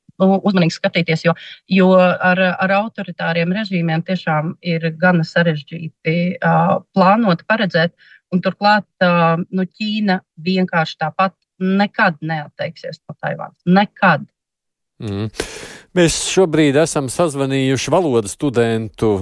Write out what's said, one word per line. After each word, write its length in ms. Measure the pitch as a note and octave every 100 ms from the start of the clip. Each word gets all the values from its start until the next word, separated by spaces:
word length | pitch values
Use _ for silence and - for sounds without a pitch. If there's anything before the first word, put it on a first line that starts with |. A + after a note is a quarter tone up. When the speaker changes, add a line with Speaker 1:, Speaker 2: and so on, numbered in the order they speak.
| _ -
Speaker 1:
u-, 200 | F#3+ F#3+
uzmanīgi 360 | - F#3 E3 -
skatīties, 500 | - F3 E3+ D#3+ E3
jo, 80 | E3 - - _
jo 240 | F#3+ F#3
ar, 500 | F#3 F3+ - F#3 F#3 F#3
ar 180 | F3 F#3
autoritāriem 800 | G3 A3 - F#3+ E3+ E3+ E3+ E3+
režīmiem 520 | G3 G#3 F3+ E3+ D#3+
tiešām 520 | E3+ F#3 E3+ D3+ D#3+ -
ir 300 | F3+ E3 E3
gana 320 | D#3+ F#3 F3
sarežģīti, 920 | D#3+ F3 E3+ D3+ - E3+ D#3+ - D#3+ E3+ F3 -
ā, 160 | E3+ E3 F3 F#3+ -
plānot, 560 | G3 F3+ G#3+ A3 E3+ -
paredzēt, 480 | A3 G3 E3 E3+ - _ - _
un 160 | F#3
turklāt, 440 | F#3+ - G#3 G#3 - _
ā, 420 | F3+ F3 D#3+ E3 -
nu, 180 | F#3 F#3
Ķīna 540 | _ G#3+ G#3+ G#3 F#3 - -
vienkārši 640 | E3 F#3 F#3 F3 D#3 -
tāpat 340 | D#3 - F#3+ - _ _
nekad 640 | F#3 G3 G3+ - G3+ D3
neatteiksies 800 | D#3+ D#3+ D3 - F3+ - - -
no 160 | - -
Taivānas. 420 | - - - _
Nekad. 640 | F3 F#3+ G#3 - F#3+ - - _ _ _ _ _ _ _
Speaker 2:
Mhm. 300 | A2 G2 A2 - - - - - -
Mēs 240 | F3 E3 -
šobrīd 520 | - - F3+ D3+ D3+ C3+
esam 300 | D#3+ D#3 C3
sazvanījuši 840 | - E3+ C#3 C3+ C3+ C3 C3 -
valodas 440 | E3 E3+ A#2 G2+
studentu, 800 | - D3 A#2 A#2 A2+ A2 - A2 G2